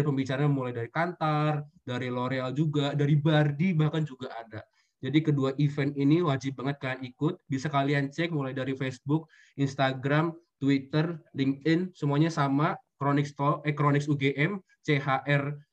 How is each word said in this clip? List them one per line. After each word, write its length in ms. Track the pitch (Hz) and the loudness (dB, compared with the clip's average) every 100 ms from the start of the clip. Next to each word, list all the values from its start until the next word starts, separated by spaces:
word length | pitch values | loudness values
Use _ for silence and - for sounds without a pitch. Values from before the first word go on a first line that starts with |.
ada 40 | 147 | 4
pembicaranya 400 | 135 107 135 147 | 0 -2 0 2
mulai 240 | 139 127 | 2 0
dari 160 | 120 117 | -4 -6
Kantar, 720 | 156 175 175 156 151 151 147 147 _ - | -2 -4 -2 -2 0 0 -2 -6 _ -8
dari 240 | 123 127 | -6 -4
L'Oreal 400 | 123 123 131 127 | -4 -4 -4 -4
juga, 460 | 135 160 147 139 143 | -2 0 0 -2 0
dari 180 | 143 151 | 2 4
Bardi 560 | 147 151 151 143 190 160 | 4 4 2 2 0 2
bahkan 240 | 151 160 | 2 0
juga 320 | 151 131 - | -4 -6 -12
ada. 320 | 117 113 110 - _ _ _ | -12 -14 -14 -16 _ _ _
Jadi 320 | 131 156 156 | 0 0 2
kedua 240 | 143 135 135 | 0 0 0
event 320 | 147 151 139 | 0 0 -2
ini 320 | 143 139 160 170 | 0 2 4 2
wajib 320 | 135 135 127 | 0 -4 -6
banget 240 | 127 143 | -6 -6
kalian 240 | 131 127 131 | -6 -8 -10
ikut. 320 | - 147 185 _ | -4 -4 -4 _
Bisa 240 | 135 156 | -6 -2
kalian 400 | 139 139 147 139 | 0 0 0 -2
cek 240 | 151 170 | -4 -4
mulai 180 | 156 131 131 | -2 -4 -4
dari 160 | 131 | -6
Facebook, 560 | 135 135 120 139 156 160 - - - | -4 -6 -6 -2 -2 -2 -16 -20 -4
Instagram, 720 | 139 143 135 135 139 147 165 165 _ _ | -2 0 0 0 0 2 2 -4 _ _
Twitter, 640 | 139 139 135 156 170 165 - - | 0 2 0 0 0 -4 -10 -2
LinkedIn, 580 | 135 135 156 165 185 - | -2 0 0 0 0 -4
semuanya 320 | 147 143 165 | 0 2 2
sama, 480 | 165 139 139 165 - - _ | 2 2 2 0 -2 -10 _
Chronix 320 | 139 143 147 | 0 2 0
Talk, 320 | - 143 160 | 0 0 0
eh, 80 | 147 | -2
Chronix 400 | 143 143 143 147 | 0 2 2 2
U 80 | 147 | 0
G 160 | 135 139 | 2 2
M, 240 | 160 202 - _ | 0 -2 -10 _
C 160 | - 143 | 0 0
H 240 | 139 131 | 2 -2
R 320 | 143 143 139 147 - | 2 0 0 -8 -14